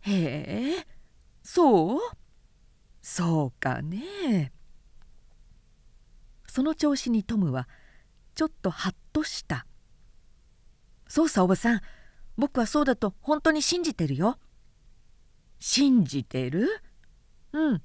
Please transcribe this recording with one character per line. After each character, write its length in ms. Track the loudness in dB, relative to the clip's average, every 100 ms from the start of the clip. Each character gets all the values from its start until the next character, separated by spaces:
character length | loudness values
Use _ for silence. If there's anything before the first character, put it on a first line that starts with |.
「へ 760 | 0 0 0 -4 -6 -6 -4 -4
え、 80 | -8 -20 -20 _ -20 _
そ 540 | -4 4 6 6 4 -2
う？ 20 | -6 -10 -20 -20 _ _ _ _ _ -18
そ 440 | -10 -4 0 2 0
う 140 | -4
か 220 | -4 -4
ね。」 720 | -6 -8 -10 -6 0 0 0 -6 -20 -20 -20 -20 -20 -20 -20 -20 -20 -20 _ _ -20 -20 -20 -20 -20 -20 -8
そ 160 | -2
の 100 | -2
調 220 | 0 0 0
子 160 | -2
に 120 | -2
ト 140 | 0 0
ム 140 | 0
は 160 | -2 -8 -16 -20 -20 _ _ -20
ち 100 | -4
ょ 20 | -4
っ 60 | -2
と 100 | -6
ハ 180 | -4 -6
ッ 60 | -8 -6
と 100 | -4
し 220 | -4 -8 -8
た。 220 | -8 -8 -20 _ -20 -20 -20 -20 -20 _ _ -20 -20 _ -20 -4
「そ 180 | 0 2
う 40 |
さ、 140 | 4
お 40 | 4
ば 80 | 4
さ 200 | 2 0
ん。 60 | -4 -18 -20 -20 -16 -4
僕 220 | -2 0
は 60 | 0
そ 160 | 2
う 40 | 2
だ 100 | 2
と 180 | 0 -4
本 200 | -4 0
当 100 | 2
に 100 | 2
信 220 | 0 -2
じ 100 | -2
て 140 | -2 -2
る 80 | 0
よ。」 240 | 0 -2 -12 -20 -20 _ -20 -20 -20 -20 -20 -20 _ -12
「信 440 | -4 2 6 6
じ 200 | 4 0
て 260 | -4 -4 -2
る？」 320 | 0 0 -2 -10 -20 -20 -20 _ -20 -10
「う 200 | -2 0
ん。」 60 | 0